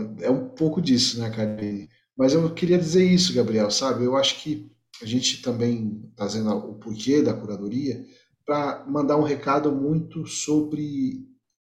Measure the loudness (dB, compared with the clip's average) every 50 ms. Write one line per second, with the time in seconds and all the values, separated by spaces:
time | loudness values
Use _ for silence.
0 | -4 -6 -8 -4 0 0 2 2 0 -4 -4 -2 0 0 2 0 2 2 4 4
1 | 2 0 -2 -2 -4 -4 -2 -2 -2 -2 -2 -4 -4 -6 -6 -6 -10 -12 _ _
2 | _ _ _ 2 2 4 4 4 2 2 0 -2 2 4 4 4 4 4 4 4
3 | 6 6 6 6 4 4 2 2 2 2 2 2 2 2 0 0 0 0 0 0
4 | 0 2 2 2 2 2 0 -2 -6 -6 -6 -6 -8 -12 -20 _ _ _ -20 -14
5 | -6 -2 -2 0 0 -2 -4 -4 -4 -4 -2 0 0 0 0 0 -2 -4 -6 -8
6 | -12 -16 -8 -6 -6 -4 -2 -2 -2 0 -2 -2 -4 -8 -12 -14 -12 -10 -10 -4
7 | 0 2 4 4 4 2 0 -2 -6 -8 -8 -8 -6 -6 -4 -4 -2 -4 -4 -6
8 | -10 -16 -20 _ _ _ _ _ _ -2 -2 0 0 -2 -4 -6 -8 -4 -2 0
9 | 2 2 2 2 2 2 0 -2 0 0 0 2 2 2 0 0 0 0 0 0
10 | -2 -4 -8 -10 -10 -8 -8 -8 -2 0 2 2 2 0 -2 -6 -6 -6 -4 -2
11 | -2 -2 -4 -6 -12 -18 _ _ _ _ _ _